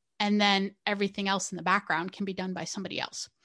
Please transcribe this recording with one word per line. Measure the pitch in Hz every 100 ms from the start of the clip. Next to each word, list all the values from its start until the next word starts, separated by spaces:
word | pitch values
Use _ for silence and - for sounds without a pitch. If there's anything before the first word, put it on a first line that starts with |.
| _ -
And | 208 208
then | 202 196 196 - 208
everything | 202 196 202 196
else | 196 -
in | 175
the |
background | 175 196 - 160 185
can | - 190
be |
done | 185 185
by | 180
somebody | 160 - 185 -
else." | - - - _